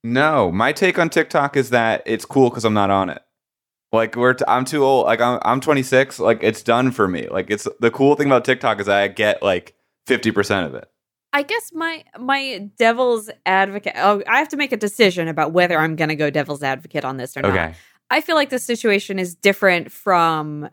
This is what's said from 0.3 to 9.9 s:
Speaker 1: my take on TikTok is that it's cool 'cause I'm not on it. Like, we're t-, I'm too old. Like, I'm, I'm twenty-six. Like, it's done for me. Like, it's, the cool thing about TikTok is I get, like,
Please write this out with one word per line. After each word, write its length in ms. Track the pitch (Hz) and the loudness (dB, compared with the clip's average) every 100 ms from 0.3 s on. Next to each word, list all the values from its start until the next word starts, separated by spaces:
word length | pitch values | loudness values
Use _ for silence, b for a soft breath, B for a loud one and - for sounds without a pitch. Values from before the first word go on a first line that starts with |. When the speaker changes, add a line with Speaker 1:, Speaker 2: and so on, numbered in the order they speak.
| 151 92 | 2 2
Speaker 1:
my 200 | 92 123 | 2 0
take 260 | 151 185 175 | 2 0 2
on 100 | 165 | 0
TikTok 460 | 170 156 160 139 143 | 0 0 0 0 -2
is 140 | 120 | 0
that 320 | 120 113 107 - | 0 2 -2 -2
it's 180 | 113 | -6
cool 260 | - 135 123 | 0 2 2
'cause 140 | 120 | 2
I'm 100 | 110 | 0
not 160 | 107 98 | 2 2
on 180 | 98 95 | 2 0
it. 120 | - _ _ _ _ _ _ _ | -6 _ _ _ _ _ _ _
Like, 220 | 113 113 120 | -2 0 2
we're 180 | 123 | 2
t-, 100 | 127 - | 2 0
I'm 180 | 120 | 0
too 200 | 131 151 | 0 2
old. 220 | 135 131 82 | 4 4 2
Like, 140 | 113 | 2
I'm, 180 | 120 120 | 0 0
I'm 180 | 101 131 | 0 0
twenty-six. 580 | 156 143 127 131 135 - | 0 0 2 2 2 0
Like, 200 | 104 110 | 0 2
it's 200 | 110 110 | 0 -2
done 280 | - 117 131 | 0 2 2
for 180 | 113 98 | 0 0
me. 200 | 85 55 | -2 -6
Like, 220 | 92 92 | -6 -4
it's, 160 | 104 - - | -6 -6 -2
the 100 | 117 | -2
cool 240 | 113 139 | 4 4
thing 120 | 147 143 | 4 4
about 180 | 127 | 2
TikTok 360 | 123 127 123 101 | 2 0 0 -2
is 80 | 101 | 0
I 200 | 101 101 | 2 0
get, 340 | 98 107 - | 0 0 2
like, 320 | 101 90 - _ _ | 0 -2 -6 _ _